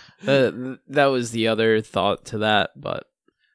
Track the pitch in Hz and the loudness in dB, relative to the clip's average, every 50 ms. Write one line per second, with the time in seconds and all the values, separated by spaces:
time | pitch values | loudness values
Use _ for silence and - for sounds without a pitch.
0 | - - - _ - 202 139 135 131 107 78 117 127 131 131 - _ - 135 147 | -18 -20 -20 _ -2 0 2 2 2 0 -2 -4 -10 -12 -12 -14 _ -4 0 2
1 | 143 139 135 127 120 113 113 117 110 113 113 107 113 113 110 110 110 - - 101 | 2 2 2 0 -2 -4 -2 -2 0 0 2 2 2 2 2 2 0 -2 -2 -2
2 | 95 101 95 - - - - 107 107 107 107 101 87 - - - - - - - | 0 0 -2 -4 -6 -10 -6 -2 0 2 2 2 2 0 -6 -12 -10 -10 -8 -10
3 | - _ _ _ _ _ _ _ _ _ _ | -12 _ _ _ _ _ _ _ _ _ _